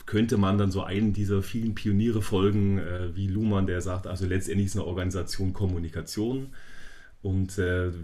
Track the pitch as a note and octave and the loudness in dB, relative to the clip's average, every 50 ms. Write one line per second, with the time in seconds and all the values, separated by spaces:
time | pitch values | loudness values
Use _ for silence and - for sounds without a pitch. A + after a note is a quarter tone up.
0 | - - - G#2+ A2+ A2+ A#2+ G#2 G2 F#2+ G2 G2+ G#2 G2 F2+ F#2+ - - F#2 G2+ | -8 0 2 2 4 4 4 4 4 4 4 4 4 2 2 0 -2 -2 0 2
1 | A2 A2 G2 G2 G2+ G2 G2+ G2 F#2+ - - A#2 A2+ A2+ G2+ - - G#2+ G2+ G2 | 2 2 2 2 2 2 2 0 0 0 -2 -2 -2 -2 -2 -2 0 2 2 4
2 | G#2+ A#2 A2 A2 G2 - G#2 F#2+ F#2+ G2+ G2+ G#2 G2 G2 G2 G2 - F2 F2+ F2+ | 4 4 2 2 0 2 2 4 4 4 4 4 4 4 2 2 0 -2 -4 -4
3 | F2+ F2 E2+ G2 G2+ G2 F#2+ G#2 A2+ A2 G#2 G2 G2 G2 F2 F2+ E2 F#2+ F#2 F#2 | -4 -4 -4 -2 -2 0 0 0 0 2 2 2 2 2 0 -2 -2 -2 -4 -4
4 | F#2+ E2 F2+ F#2+ F#2+ F2+ F2+ F#2+ G2+ - - G2 G2+ F#2+ - G2+ E2+ F2 F2+ F#2 | -4 -6 -4 -4 -2 0 0 0 0 0 0 0 0 0 0 -2 -2 -2 -2 -2
5 | F2+ F#2 F2 F#2 E2+ - - - G2 F#2+ F#2 - G2+ F#2+ F2+ F2 E2+ D#2+ - E2+ | -2 -2 -2 -2 -4 -2 -2 -2 -2 -2 -2 0 0 0 0 -2 -4 -4 -6 -8
6 | D#2 - - G#2+ G#2 A#2 B2+ C3+ C3+ C3+ - - - - - - - - - - | -8 -6 -4 -2 -2 -2 -2 -4 -6 -8 -10 -14 -12 -12 -12 -10 -12 -12 -12 -14
7 | - - - - - G2 F#2+ F#2+ F#2+ F#2 - G2+ F#2 F2+ F2+ F2+ F2+ F2+ E2+ F2 | -18 -20 -16 -8 -4 -2 0 0 0 0 0 -2 0 2 2 0 0 -2 -4 -6